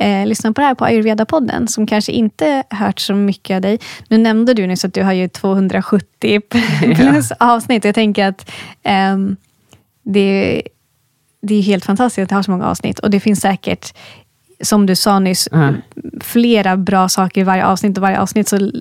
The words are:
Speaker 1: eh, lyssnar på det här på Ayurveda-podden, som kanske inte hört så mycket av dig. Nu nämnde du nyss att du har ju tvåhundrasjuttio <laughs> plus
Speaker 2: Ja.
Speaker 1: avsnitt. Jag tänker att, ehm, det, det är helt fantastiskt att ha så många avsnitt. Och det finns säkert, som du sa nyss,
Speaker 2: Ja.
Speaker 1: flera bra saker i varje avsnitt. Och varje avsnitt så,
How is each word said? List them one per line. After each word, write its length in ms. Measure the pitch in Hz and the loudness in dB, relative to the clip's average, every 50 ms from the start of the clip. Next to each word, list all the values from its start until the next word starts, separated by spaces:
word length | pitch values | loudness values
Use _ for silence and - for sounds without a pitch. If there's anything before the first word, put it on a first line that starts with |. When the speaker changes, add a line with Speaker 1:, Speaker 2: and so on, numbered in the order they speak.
Speaker 1:
eh, 260 | 202 202 202 196 202 | 0 0 0 0 0
lyssnar 260 | 214 220 - - 220 | -2 -2 -2 -2 -2
på 80 | 220 - | 0 2
det 60 | 294 | 0
här 80 | 277 254 | 0 2
på 100 | - 226 | 0 0
Ayurveda-podden, 800 | - 233 220 214 220 214 214 220 - 320 311 247 214 - - 240 | 2 2 2 2 0 0 0 -2 0 0 -2 -2 -2 -2 -4 -4
som 200 | 220 - 220 214 | -4 -2 -4 -2
kanske 260 | 208 214 214 208 - | 0 0 -2 -2 -2
inte 500 | - 240 226 208 - - 311 302 285 269 254 - | -2 -2 -2 -2 -2 -2 -2 0 0 -2 -4 -6
hört 300 | 214 202 208 196 190 - | -6 -4 -2 -4 -2 -4
så 140 | - - 196 | -4 -2 -2
mycket 400 | 202 202 202 190 - _ - 190 | 0 0 0 -2 -4 _ -4 -4
av 60 | 185 | -2
dig. 180 | 190 196 214 233 - - - - - _ | 0 -2 -2 -4 -6 -14 -18 -20 -4 _
Nu 100 | 220 220 | 2 2
nämnde 360 | 226 226 220 220 233 247 254 | 4 4 2 2 2 2 2
du 120 | 220 190 | 2 0
nyss 180 | 185 185 180 - | -2 -2 -2 -4
att 100 | 185 - | -4 -2
du 80 | 190 | 0
har 100 | 190 196 | 0 0
ju 160 | 185 185 185 175 | 2 0 -2 -4
tvåhundrasjuttio 1120 | - - - 196 190 196 190 185 185 190 185 - 220 196 - _ _ _ - 220 208 208 | -6 -4 -2 0 0 2 0 0 0 -2 -2 0 0 -2 -2 _ _ _ -2 0 0 0
<laughs> 540 | - _ - 240 226 220 151 147 165 240 202 | -2 _ -2 -2 0 0 0 0 2 2 4
plus 360 | 160 254 277 285 302 - - | 4 4 4 4 2 0 -2
Speaker 2:
Ja. 60 | - - 233 240 240 | -2 0 2 4 4
Speaker 1:
avsnitt. 300 | 226 220 - 247 214 - | 2 2 0 0 2 2
Jag 100 | 208 208 | 0 2
tänker 340 | 233 220 208 196 208 196 196 | 2 0 2 2 2 0 0
att, 220 | 190 - - - - - - - - _ | -2 -6 -14 -20 -18 -18 -18 -20 -20 _
ehm, 540 | _ - 202 190 196 190 196 196 196 196 196 190 _ _ _ _ _ _ - _ _ _ _ _ _ | _ -2 0 2 2 0 0 0 -2 -4 -6 -8 _ _ _ _ _ _ -20 _ _ _ _ _ _
det, 580 | 214 196 202 196 196 196 196 196 - - - - - _ _ _ _ _ _ _ _ _ _ _ _ _ _ | -2 0 2 2 2 2 0 0 -2 -2 -4 -6 -10 _ _ _ _ _ _ _ _ _ _ _ _ _ _
det 120 | - 202 214 | -4 0 0
är 80 | 208 | 0
helt 220 | 190 202 202 180 - | 2 2 0 0 0
fantastiskt 400 | - 196 208 254 240 - - 190 180 | -2 0 0 0 0 0 -4 -4 -2
att 40 | 196 | 0
ha 60 | 196 | -2
så 80 | 190 - | 0 -2
många 160 | 185 180 185 | -2 -2 -2
avsnitt. 320 | 175 180 - - - 202 - | -4 -4 -4 -6 -6 -6 -2
Och 120 | - 214 | -2 0
det 100 | 202 196 | 0 2
finns 200 | - 220 202 180 | 2 0 0 2
säkert, 540 | - 196 196 - - 196 185 - - - - - - - - - _ _ _ _ _ _ _ _ | 0 0 0 -2 -4 -6 -6 -6 -8 -18 -20 -20 -20 -20 -20 -20 _ _ _ _ _ _ _ _
som 240 | - - 220 208 202 | -4 0 2 2 2
du 100 | 190 185 | 2 2
sa 220 | 185 - 214 202 196 | 0 2 2 2 2
nyss, 300 | 190 185 185 - - - | 2 0 0 -2 -4 0
Speaker 2:
Ja. 200 | - 165 151 139 147 - - _ - - - - - - | 0 2 2 2 0 -2 -8 _ -18 -16 -14 -14 -14 -14
Speaker 1:
flera 560 | - - - 233 240 240 233 214 196 190 185 | -14 -2 0 2 2 4 2 2 2 2 0
bra 320 | 196 185 202 196 190 185 180 | 0 0 0 2 2 2 2
saker 320 | - - 185 175 - 196 | 2 0 0 0 0 0
i 40 | 190 | 2
varje 220 | 190 190 185 - | 2 2 2 2
avsnitt. 320 | 196 190 185 - 208 190 190 | 0 0 2 0 -2 0 0
Och 40 | |
varje 180 | 190 190 190 - | 0 0 0 0
avsnitt 280 | 196 180 - 220 196 - | -2 0 0 -2 0 0
så, 220 | 208 196 196 - - - | 0 0 -2 -2 -4 -8